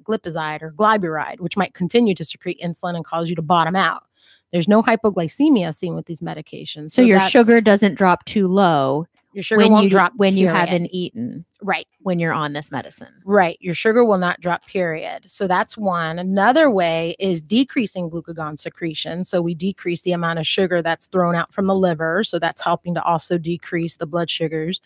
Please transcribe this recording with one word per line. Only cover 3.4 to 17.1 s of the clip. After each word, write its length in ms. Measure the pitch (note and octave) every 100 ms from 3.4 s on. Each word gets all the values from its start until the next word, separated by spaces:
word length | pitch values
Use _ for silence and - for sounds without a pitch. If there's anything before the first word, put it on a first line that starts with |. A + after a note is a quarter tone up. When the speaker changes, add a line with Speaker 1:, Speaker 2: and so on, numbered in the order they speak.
Speaker 1:
bottom 320 | D#3 F3 D#3+
out. 300 | F#3+ E3 - - _ _ _ _
There's 160 | F3 E3+
no 120 | G#3+
hypoglycemia 960 | A#3 A3+ G#3+ F3+ E3 - D#4 A#3+ E3+
seen 220 | D3+ F3+ E3
with 100 | E3
these 140 | D#3+
medications. 720 | E3+ D#3 - D3+ D#3 D#3 D#3
Speaker 2:
So 120 | -
Speaker 1:
So 0 |
Speaker 2:
your 160 | A#3+ F#3+
Speaker 1:
that's 140 | F#3+
Speaker 2:
sugar 280 | C4 A3+ A#3
doesn't 340 | G#3+ G3+ G#3
drop 320 | D3+ F#3+ F3 -
too 200 | G#3+ F#3
low 600 | G3 F#3 D3 C3+ C#3+ E3+ _ _
Speaker 1:
Your 100 | G3+
sugar 200 | - G#3+
Speaker 2:
when 100 | A3+
Speaker 1:
won't 120 | G#3
Speaker 2:
you, 60 | G3
Speaker 1:
drop, 220 | F#3+ F3+ -
Speaker 2:
when 200 | G3 F#3+
you 100 | F#3
Speaker 1:
period. 120 | F3+
Speaker 2:
haven't 360 | E3+ F3 E3+
eaten. 500 | F#3 F3+ - - - - _
Speaker 1:
Right. 280 | G3 E3 - _
Speaker 2:
When 180 | F#3+ F3
you're 120 | E3
on 200 | C#3+ D3+
this 180 | D3 -
medicine. 500 | C3+ D2+ - C2 _
Speaker 1:
Right. 340 | F#3+ G3+ E3+ -
Your 140 | F3+
sugar 300 | D#3+ A3 A#3
will 120 | A#3 F#3+
not 240 | F3 -
drop, 240 | F3+ F3 -
period. 640 | G3 E3+ D#3+ E3+ - -
So 200 | - F#3+
that's 280 | F3+ G#3+ A3
one. 440 | G3 E3+ D#3+ E3+
Another 500 | F#3 G3 G#3 C#4+ D4
way 460 | F#3+ E3+ E3 E3